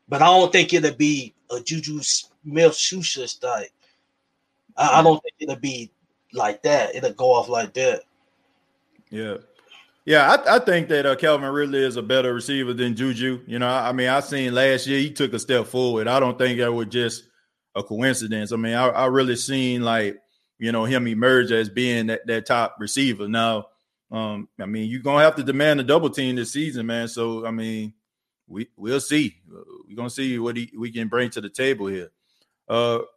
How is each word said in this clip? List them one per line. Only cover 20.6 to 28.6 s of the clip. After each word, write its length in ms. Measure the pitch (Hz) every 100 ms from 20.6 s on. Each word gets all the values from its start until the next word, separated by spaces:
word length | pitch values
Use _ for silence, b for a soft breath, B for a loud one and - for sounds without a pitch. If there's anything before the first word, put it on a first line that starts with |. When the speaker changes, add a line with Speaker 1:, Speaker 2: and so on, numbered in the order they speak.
| 113
Speaker 2:
know, 120 | 117
him 220 | 110 131 120
emerge 460 | 110 127 131 123
as 160 | 113 107
being 380 | 110 123 117 113
that, 200 | 113 117
that 200 | 113 110
top 300 | 120 113 -
receiver. 500 | 107 135 135 101 104
Now, 380 | 117 113 107 101 _ _ _ _
um, 380 | 110 107 104 - -
I 60 | 98
mean, 240 | 110 110
you're 100 | 127
gonna 200 | 135 147
have 140 | 156 151
to 60 |
demand 380 | 131 135 151 143
a 40 |
double 260 | 127 143 143
team 260 | 120 131 127
this 160 | 113
season, 340 | 143 156 123 113
man. 220 | 117 117
So, 380 | 117 117 113 113
I 40 |
mean, 440 | 113 113 110 107 _ _ _ _ _ _
we, 200 | 92